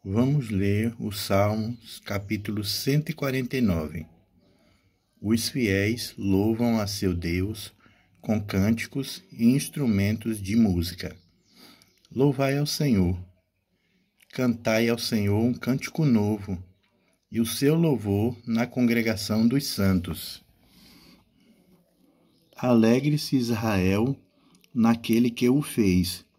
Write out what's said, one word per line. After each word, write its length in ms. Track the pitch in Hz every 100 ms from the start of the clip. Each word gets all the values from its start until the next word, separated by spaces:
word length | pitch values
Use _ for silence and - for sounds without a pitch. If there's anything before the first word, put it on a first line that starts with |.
Vamos 460 | 98 104 131 147 113
ler 460 | 98 101 101 117 -
o 140 | 110
Salmos, 880 | 101 - 98 104 107 107 120 - -
capítulo 640 | - 101 101 104 104 104
cento 460 | 101 - 135 147 151
e 20 |
quarenta 460 | 151 139 131 123 131
e 20 |
nove. 460 | 113 82 76 80 - _ _ _ _ _ _ _ _ _ _ _
Os 300 | 101 110 -
fiéis 640 | 143 110 98 101 120 - -
louvam 640 | 101 95 107 113 120 113
a 60 | 101
seu 280 | 101 98
Deus 560 | 87 85 87 98 110 - _ _ _ _ _
com 220 | - 107
cânticos 840 | 101 101 101 117 - 139 131 - _
e 180 | 120 117
instrumentos 920 | 139 - - 127 98 101 110 113 107
de 160 | 95 113
música. 580 | 110 87 87 - 85 - _ _ _ _ - - _ _ _
Louvai 460 | 110 143 127 135 139
ao 80 |
Senhor. 500 | 147 - 147 104 90 90 90 _ _ _ _ _ _ _ _ _ _
Cantai 560 | - 127 110 117 113 117
ao 100 | 117
Senhor 400 | - 113 101 104
um 140 | 120
cântico 540 | 120 - 131 - - 151
novo, 520 | 113 104 107 101 90 - _ _ _ _ _ _
e 80 | 113
o 60 |
seu 300 | 113 - 139
louvor 600 | 165 165 120 101 101 117 123 117
na 200 | 113 123
congregação 800 | 127 120 117 113 104 - 107 117
dos 200 | 135 135
santos. 760 | - 98 92 90 82 - - _ _ _ _ - - - _ _ _ _ 190 _ _ _ _ _ _ _ _ _ -
Alegre-se 800 | 127 117 110 123 143 147 - 135
Israel 800 | 117 113 113 98 92 101 123 139 _ _ _ _ _
naquele 560 | 120 113 117 - 113 123
que 200 | 117 123
o 100 | 135
fez. 640 | 147 - 101 92 87 - _